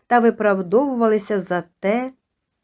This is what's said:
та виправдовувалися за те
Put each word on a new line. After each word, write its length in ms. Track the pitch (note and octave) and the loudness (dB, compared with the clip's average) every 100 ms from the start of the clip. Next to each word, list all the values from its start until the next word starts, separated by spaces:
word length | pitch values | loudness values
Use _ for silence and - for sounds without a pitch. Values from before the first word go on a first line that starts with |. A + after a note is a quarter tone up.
| _ | _
та 120 | A#3+ | 2
виправдовувалися 1200 | A#3 A3+ G#3+ G3 F3+ A3 C#4+ B3 A3+ G#3+ G3+ G#3 | 2 2 0 0 0 0 0 0 0 0 -2 -6
за 240 | F3 F3 F3 _ | -2 -6 -6 _
те 320 | F#3+ A#3 C4 - _ _ _ _ | -4 -2 -4 -12 _ _ _ _